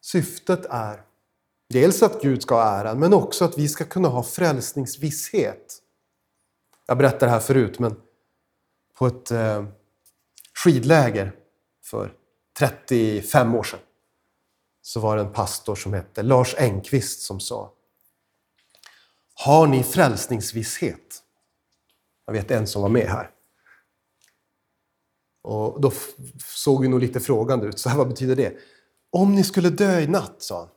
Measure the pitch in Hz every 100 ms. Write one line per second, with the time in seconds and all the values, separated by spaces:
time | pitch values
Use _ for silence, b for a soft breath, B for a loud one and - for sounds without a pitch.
0 | - 185 - - - 180 - 123 107 104
1 | - _ _ _ _ _ _ 127 156 190
2 | 104 - 139 127 - 117 113 101 107 117
3 | 165 202 - - 175 147 147 151 156 -
4 | 175 123 123 - 170 135 120 - 131 -
5 | 156 147 - 214 110 98 _ - _ _
6 | _ _ _ _ _ _ _ _ - 123
7 | 139 127 123 117 - 135 110 - 120 101
8 | _ _ _ _ _ _ _ _ _ _
9 | 127 123 - 117 110 104 104 98 _ _
10 | _ _ _ _ - - 180 131 120 160
11 | 127 104 98 - _ _ _ _ - 107
12 | 101 - _ _ _ - 143 - - 123
13 | 110 107 95 147 117 117 101 95 _ _
14 | _ _ _ _ _ _ _ _ - 117
15 | 107 107 101 110 101 - - 101 98 98
16 | - - 107 131 127 - 131 95 - 139
17 | 104 - - 98 - 117 101 _ _ _
18 | _ _ _ _ _ _ b b b b
19 | b b b _ 135 151 156 135 123 -
20 | 151 107 - 120 95 117 110 - 143 -
21 | _ - _ _ _ _ _ _ _ _
22 | _ _ - 110 98 120 110 104 101 117
23 | 104 104 107 _ _ _ b b b _
24 | _ _ _ _ _ _ _ _ _ _
25 | _ _ _ _ - 107 107 - 139 -
26 | - - - - - - - 135 131 127
27 | 123 123 - 120 117 131 107 104 120 131
28 | 127 120 131 127 117 B B B B B
29 | _ 175 196 196 190 - 175 175 202 180
30 | 151 180 113 - - 90 85